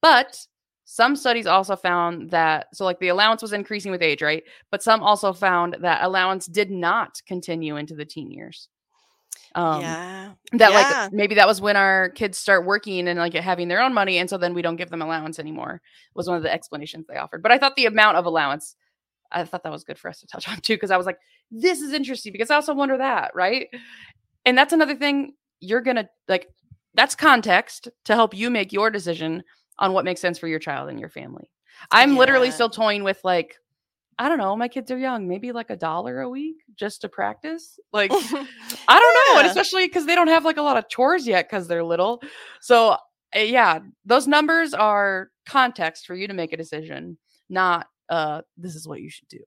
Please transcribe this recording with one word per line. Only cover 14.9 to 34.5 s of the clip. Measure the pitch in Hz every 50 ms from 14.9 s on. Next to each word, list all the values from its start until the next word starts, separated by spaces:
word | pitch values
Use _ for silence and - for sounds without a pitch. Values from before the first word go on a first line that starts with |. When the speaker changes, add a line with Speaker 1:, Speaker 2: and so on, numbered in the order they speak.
| 175 165
Speaker 1:
allowance | 160 156 165 160 156 156 156 -
anymore, | 151 151 156 131 123 131 - 175 _ _ _ _ _ _ _
was | - 175
one | 180 180
of | 170 156
the | 160
explanations | - 170 - - - 147 147 156 - 160 160
they | _ 147
offered. | - - 156 - 165 170
But | 220
I | 240 262
thought | 269 269 269
the | 277 254
amount | 220 214 220 214 214 180
of | 165 175
allowance, | 175 160 160 147 139 139 156 - - _ _ _ _ _ _ _ _ _ _ _ _
I | - 175 170
thought | 165 - 175 _
that | 160
was | 151 151 -
good | - 151 -
for | _ 175
us | 160 -
to | _
touch | _ - 185 - 175
on | 214 180
too, | - - 220
'cause | 214 - 190
I | 190
was | 185 180
like, | 190 180 _ _ _ _ _ _ _
"This | 226 226 240 370 359 269
is | 294 285 277
interesting," | 302 277 247 269 233 - 214
because | 185 196 226 233
I | 302
also | 294 294 302 294
wonder | 269 277 269 262
that, | 254 262 269 247 190 143 - -
right? | - 180 190 233 262 - - - 247 240 - - - - - _ _ _ _ _ _ _
And | 254 254
that's | 254 247 - 339
another | 320 311 277 285
thing | - 277 285 277 277 277 - _ _ _ _ _ _
you're | - 185 214 254
gonna, | 240 262 247 233 208 - _ _ _
like, | - 190 180 - _ _ _ _ _ - _ _ _ _
that's | - 240 285 -
context | - - 311 269 240 214 226 180 190 - - - - - 240 _ _ _
to | - 220
help | 233 226 220 214
you | 190 220 240
make | 247 220 196 190 -
your | 196 208 220
decision | 214 202 170 170 170 156 160 160 160 175 180 _ _ _ _ _ _ -
on | - 190 190
what | 190 -
makes | 185 180 180
sense | - 180 170
for | 170 -
your | 165 160 156
child | 156 160 143 135 135 147
and | 135 113
your | - 156
family. | _ - 131 127 - - - _ _ _ _ _ _ - - -
I'm | - 220 254 277 277
literally | 254 254 254 269 262 247 254
Speaker 2:
Yeah. | 247
Speaker 1:
still | - 240 226
toying | 220 214 220 214 208 208 196
with, | 196 196 - _
like, | 185 180 175 165 - - _ _ _ _ _ _ _ _ _ _ _ _
I | - 240
don't | 277 339
know, | 285 208 190